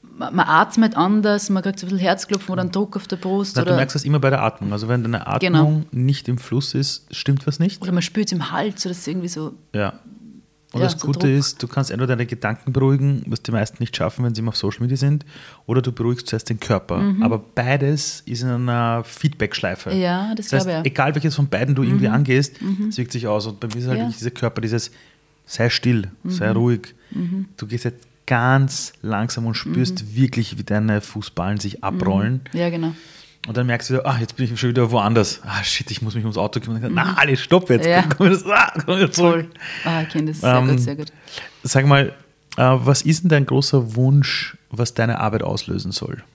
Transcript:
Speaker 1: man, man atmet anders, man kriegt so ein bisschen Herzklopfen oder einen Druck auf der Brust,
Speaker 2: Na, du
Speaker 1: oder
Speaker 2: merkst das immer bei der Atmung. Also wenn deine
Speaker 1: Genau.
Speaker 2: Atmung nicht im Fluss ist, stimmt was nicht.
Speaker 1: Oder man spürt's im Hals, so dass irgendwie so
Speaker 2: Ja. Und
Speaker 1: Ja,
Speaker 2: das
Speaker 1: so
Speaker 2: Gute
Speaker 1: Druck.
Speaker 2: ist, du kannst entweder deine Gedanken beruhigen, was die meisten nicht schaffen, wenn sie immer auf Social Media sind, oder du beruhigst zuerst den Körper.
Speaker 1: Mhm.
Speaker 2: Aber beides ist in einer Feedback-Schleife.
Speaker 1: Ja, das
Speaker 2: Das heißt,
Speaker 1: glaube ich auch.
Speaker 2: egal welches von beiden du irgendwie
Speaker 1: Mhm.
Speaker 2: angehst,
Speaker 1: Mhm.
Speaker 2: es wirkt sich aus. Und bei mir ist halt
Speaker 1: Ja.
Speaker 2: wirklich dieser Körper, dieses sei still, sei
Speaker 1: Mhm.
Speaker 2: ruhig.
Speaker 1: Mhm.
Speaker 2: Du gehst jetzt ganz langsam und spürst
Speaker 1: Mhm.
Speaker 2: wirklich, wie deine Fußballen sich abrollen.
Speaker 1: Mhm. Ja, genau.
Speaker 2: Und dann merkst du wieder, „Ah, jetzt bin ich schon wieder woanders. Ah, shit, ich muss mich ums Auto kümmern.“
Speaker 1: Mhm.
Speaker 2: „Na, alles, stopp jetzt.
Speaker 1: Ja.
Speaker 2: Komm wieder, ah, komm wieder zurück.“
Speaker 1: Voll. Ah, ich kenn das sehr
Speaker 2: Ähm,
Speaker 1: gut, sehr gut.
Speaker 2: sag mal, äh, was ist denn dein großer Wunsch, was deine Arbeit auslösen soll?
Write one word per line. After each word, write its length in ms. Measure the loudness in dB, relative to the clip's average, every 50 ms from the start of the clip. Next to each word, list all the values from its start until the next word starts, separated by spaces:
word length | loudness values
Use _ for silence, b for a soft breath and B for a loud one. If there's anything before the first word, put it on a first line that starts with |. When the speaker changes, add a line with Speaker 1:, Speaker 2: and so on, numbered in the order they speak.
| -20 -20 -14
Speaker 1:
man, 180 | -10 -10 -4 0
man 120 | 0 2
atmet 480 | 4 4 4 4 4 4 2 2 4 4
anders, 540 | 2 2 2 2 2 4 2 2 0 0 0
man 140 | -2 0 0
kriegt 160 | -2 -4 -4
so 60 | -6
ein 40 | -4
bisschen 100 | -2 0 2
Herzklopfen 460 | 2 2 0 0 -4 -4 -4 -2 -4 -4
oder 80 | -2
einen 100 | -2 -2
Druck 240 | -2 -2 -2 -2 -4
auf 100 | -10 -6
der 100 | -6 -8
Brust, 380 | -6 -4 -2 -2 -2 -2 -2 -2
Speaker 2:
Na, 80 | 0 2
du 60 | 2
Speaker 1:
oder 80 | 4
Speaker 2:
merkst 180 | 2 2 0 -2
das 80 | -4 0
immer 160 | 2 2 4
bei 100 | 4 4
der 120 | 2 4 2
Atmung. 300 | 0 -2 -2 -6 -4 -4
Also 140 | -4 -2
wenn 140 | 0 0 0 0
deine 200 | -2 -4 -4 -4 -2 -2 0
Speaker 1:
Genau. 200 | 0 4 4 6
Speaker 2:
Atmung 260 | 6 4 4 0 -2 -4
nicht 360 | -2 0 2 2 0 0 -2
im 100 | -4 -4
Fluss 380 | -4 -4 -2 -2 -2 -2 -2 -2
ist, 300 | -2 -2 -2 -4 -8 _ _ -14
stimmt 300 | -6 0 0 0 0 0
was 100 | -4 -2 0
nicht. 220 | -2 -2 -2 -4
Speaker 1:
Oder 100 | -6 -2 -2
man 80 | -2 -2
spürt's 280 | -2 -2 -2 -2 -2
im 200 | -2 -4 -4 -4
Hals, 300 | -4 -4 -4 -4 -4 -6 -6
so 60 | -6
dass 180 | -6 -8 -8
irgendwie 200 | -6 -6 -4 -6
so 260 | -6 -6 -6 -8 -8 -10 -14 _ _ -4
Speaker 2:
Ja. 200 | -2 -2 -2 -4 -10 _ -20 -20 -20 -20 -20 -20 -20 _ _ _ _ _ _ -2
Und 80 | 0
Speaker 1:
Ja, 60 | 0 0
Speaker 2:
das 100 | 0 -2
Speaker 1:
so 80 | -4
Speaker 2:
Gute 120 | -4 -2 0
Speaker 1:
Druck. 100 | 2 2
Speaker 2:
ist, 340 | 2 2 0 -2 -4 -6 -10
du 40 | -4
kannst 220 | -2 -2 -2 -2
entweder 160 | -2 -4 0 0 0
deine 80 | -2 -2
Gedanken 480 | -4 -6 -6 -4 -4 -4 -4 -6 -2 0
beruhigen, 500 | 2 4 4 4 4 2 0 0 0 -2
was 140 | -6 -6 -6
die 100 | _ -2
meisten 260 | 0 0 0 -2 -2 -6
nicht 160 | -6 -6 -4
schaffen, 300 | -4 -4 -4 -2 -2 -2
wenn 100 | -2 -2
sie 60 | -2
immer 80 | -4 -4
auf 80 | -4
Social 240 | -4 -4 -4 -4 -2
Media 160 | -2 -2 -2
sind, 280 | 0 2 0 0 0 -2 B B B B B B B B
oder 160 | -2 0 0
du 120 | 0 -2 -4
beruhigst 340 | -2 -2 -2 -2 -2 -4
zuerst 220 | -4 -4 -4 -4 -4
den 100 | -6 -6
Körper. 380 | 0 0 0 0 0 -2 -2
Speaker 1:
Mhm. 260 | 0 0 0 2 2 2
Speaker 2:
Aber 140 | 2 0
beides 840 | 0 -4 -6 _ -4 0 0 0 2 2 0 0 0 -2 -6 -8 -10 _
ist 160 | -8 -6 -4 -2
in 60 | -2
einer 520 | -2 0 0 0 0 0 0 0 0 -2 -4
Feedback-Schleife. 880 | -8 -10 -2 -2 -2 0 0 -4 -4 -4 -4 -4 -4 -4 -4 -6 -4 -2
Speaker 1:
Ja, 420 | 0 0 0 0 -2 -2 -4 -4
das 120 | -6 -4
Speaker 2:
Das 60 | -2 0
heißt, 120 | 0 0
Speaker 1:
glaube 60 | 0 -2 -2
ich 20 |
auch. 40 | -2 -2
Speaker 2:
egal 240 | 0 0 0 0 0
welches 200 | 0 0 0 0
von 120 | 0 0
beiden 260 | 0 0 0 2 2 2
du 100 | 2 2
irgendwie 260 | 2 4 4 2 2
Speaker 1:
Mhm. 40 | 2
Speaker 2:
angehst, 460 | 2 2 4 4 2 2 0 -4 -6
Speaker 1:
Mhm. 260 | -4 -4 -2 -2 -2 -4
Speaker 2:
es 80 | -2
wirkt 160 | -4 -6 -4 -4
sich 140 | -6 -2
aus. 200 | -2 -2 -2 -2
Und 140 | -4 -8 -8
bei 60 | -8
mir 100 | -8 -6
ist 100 | -6 -4
halt 100 | -4 -2
Speaker 1:
Ja. 60 | -2 -2
Speaker 2:
wirklich 140 | -4 -6
dieser 140 | -6 -8 -8
Körper, 280 | -6 -4 -4 -4 -4 -4
dieses 320 | -4 -2 -2 -4 -4 -6 b b b b b b b b b _ _
sei 240 | _ -4 0 0 0
still, 420 | 0 0 0 2 0 0 -2 -4 -12 _ _
sei 240 | -6 -4 -2 0 0
Speaker 1:
Mhm. 80 | 2
Speaker 2:
ruhig. 380 | 2 2 2 0 0 -4 -12 -20 B B B
Speaker 1:
Mhm. 340 | B -6 -4 -4 -4 -4 -6 -8 -10
Speaker 2:
Du 100 | -14 -10
gehst 200 | -8 -8 -6 -6
jetzt 200 | -6 -8 -8 -20 _ _ _ _
ganz 680 | 0 0 2 4 4 4 4 4 2 0 -6 -8 -10 _ _
langsam 460 | -6 -4 -2 -2 -2 -4 -4 -4 -4
und 80 | -4 -4
spürst 480 | -4 -4 -4 -2 0 0 -2 -2 -6 -10
Speaker 1:
Mhm. 120 | -6 0
Speaker 2:
wirklich, 440 | 2 2 2 2 -2 -4 -4 -6 -10
wie 40 | -4
deine 380 | -2 0 0 2 2 0 0
Fußballen 580 | -2 -4 -10 -10 -12 -8 _ -4 -4 -2 -2 -2
sich 240 | -4 -6 -8 -6 -6
abrollen. 580 | -4 -2 0 0 2 2 2 2 0 -2 -2 -6 -6 -4
Speaker 1:
Mhm. 60 | -2
Ja, 100 | -2 -2
genau. 240 | -2 -2 -4 -4 -6 -8 B B B B B B B B -12
Speaker 2:
Und 80 | -6 -2
dann 80 | -2 0
merkst 240 | 0 0 -2 -2 -2
du 40 | -2
wieder, 100 | -2 0
„Ah, 120 | 0 -2 -2
jetzt 160 | -2 -4 -4
bin 100 | -4 -4 -4
ich 80 | -2 -2
schon 100 | -2 0
wieder 220 | 2 2 2 4
woanders. 480 | 2 2 2 4 4 4 4 2 -2 -8 -10
Ah, 200 | -8 -6 -4 -4
shit, 260 | -2 -4 -4 -4 -8
ich 120 | -8 -6
muss 120 | -6 -4 -4
mich 100 | -4 -4
ums 120 | -4 -2
Auto 220 | -2 -2 -2 -2 -6
kümmern.“ 220 | -6 -4 -6 -4
Speaker 1:
Mhm. 140 | -4 -2 0
Speaker 2:
„Na, 180 | 0 0 0 2
alles, 240 | 2 2 2 2 0
stopp 300 | 2 4 4 4 6 6
jetzt. 160 | 4 4 4
Speaker 1:
Ja. 160 | 4 4 4 4
Speaker 2:
Komm 260 | 4 2 4 6 6
wieder, 120 | 6 4 2
ah, 260 | 2 4 4 4 4 2 -4 -2
komm 120 | -2 2
wieder 140 | 2 2 2
zurück.“ 360 | 4 4 4 4 4 4 0
Speaker 1:
Voll. 20 | -6 -12 B B B B B B
Ah, 160 | -2 -2 -2 -2
ich 60 | -2
kenn 180 | -2 -2 -2
das 140 | -2 -4 0
sehr 140 | 2 4 4
Speaker 2:
Ähm, 120 | 6 6
Speaker 1:
gut, 120 | 4 4 2
sehr 140 | 2 -2 -4
gut. 140 | -8 -10 -12 B B B B B B B B B B B
Speaker 2:
sag 240 | 0 2 4 6
mal, 260 | 6 6 6 4 2 -2 -10 -20 _ _ _ _ _ 0
äh, 40 | 2
was 420 | 4 4 4 4 4 4 2 4 4
ist 200 | 2 0 4 6
denn 60 | 6
dein 160 | 6 6 4
großer 500 | 4 2 2 2 4 2 2 2 2 0
Wunsch, 640 | 2 4 6 6 6 4 4 0 -4 -6 -8 -12 -18 _ _
was 240 | -6 -4 -4 -4 0
deine 260 | 0 0 0 0 0
Arbeit 240 | 0 0 0 0 -2
auslösen 480 | -2 -4 -4 -4 -4 -6 -6 -4 -6 -6
soll? 300 | -6 -6 -6 -10 -10 -12 _ _